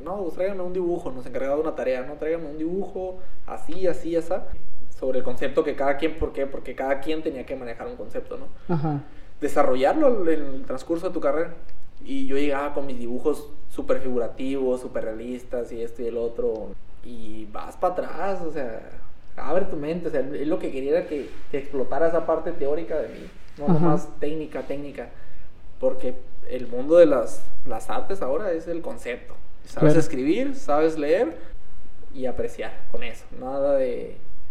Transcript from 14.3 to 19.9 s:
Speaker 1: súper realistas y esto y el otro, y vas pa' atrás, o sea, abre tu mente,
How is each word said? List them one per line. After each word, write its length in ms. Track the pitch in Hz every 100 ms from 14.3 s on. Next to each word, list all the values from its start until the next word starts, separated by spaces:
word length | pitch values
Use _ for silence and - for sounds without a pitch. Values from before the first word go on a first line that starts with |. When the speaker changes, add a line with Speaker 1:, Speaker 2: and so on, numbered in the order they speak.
| - 131 135 127 127
Speaker 1:
súper 240 | - 139
realistas 680 | 139 110 120 123 - 123 113
y 100 | 117
esto 200 | 117 -
y 40 | 117
el 80 | 120
otro, 520 | 117 117 120 110 101 98 - -
y 420 | 120 120 - - -
vas 240 | - - -
pa' 120 | 185
atrás, 520 | 175 127 - 190 185
o 80 | 165
sea, 300 | 151 123 110 - - - - - -
abre 280 | - 185 -
tu 100 | 156
mente, 320 | 147